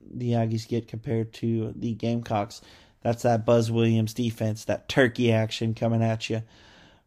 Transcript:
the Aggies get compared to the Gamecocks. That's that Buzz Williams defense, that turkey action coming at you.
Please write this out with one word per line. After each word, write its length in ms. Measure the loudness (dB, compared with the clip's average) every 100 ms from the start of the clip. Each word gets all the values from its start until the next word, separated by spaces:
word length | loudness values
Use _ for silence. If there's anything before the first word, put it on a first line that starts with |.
| -16
the 220 | -8 -2
Aggies 380 | 0 0 -2 -2
get 180 | -4 -4
compared 460 | -8 -4 -4 -4
to 400 | -4 -2 -2 -4 -6
the 160 | -6
Gamecocks. 680 | -4 -2 -4 -2 -2 -4 -8 -20 -20 -20 _
That's 220 | -4 0
that 200 | 2 2
Buzz 280 | 4 4 4
Williams 420 | 2 4 4 2
defense, 500 | -2 -4 -2 -4 -4
that 240 | -4 -6 0
turkey 440 | 4 4 4 2
action 420 | 2 0 -2 -4
coming 260 | 0 0 2
at 280 | 0 -2 -4
you. 120 | -6 -6 -16 -20 -20 -20 _